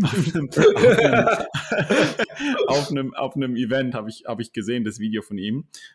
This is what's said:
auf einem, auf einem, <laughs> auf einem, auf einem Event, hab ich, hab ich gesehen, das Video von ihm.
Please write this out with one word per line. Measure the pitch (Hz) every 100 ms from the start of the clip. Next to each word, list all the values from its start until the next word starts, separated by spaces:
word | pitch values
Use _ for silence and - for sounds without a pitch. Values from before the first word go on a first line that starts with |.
auf | 175 180 160
einem, | 170 143
auf | - - - 240 220
einem, | 269 240 233
<laughs> | - - - - 214 151 262 - - 220 - 285 254 117
auf | 139 143
einem, | 139 131
auf | - 131 143
einem | 131
Event, | 120 120 135 127
hab | 120 107
ich, | - -
hab | 113
ich | 113
gesehen, | - 104 123
das | 107 104
Video | 110 107
von | - 101
ihm. | 104 127 - - -